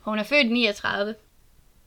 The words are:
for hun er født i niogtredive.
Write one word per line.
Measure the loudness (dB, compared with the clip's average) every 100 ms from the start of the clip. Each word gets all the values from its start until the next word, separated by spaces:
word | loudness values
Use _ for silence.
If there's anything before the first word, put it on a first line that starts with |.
for | -6
hun | -4
er |
født | 0 2 2
i |
niogtredive. | 2 0 0 -4 -2 -4 -6 _ _ _ -20 _ -20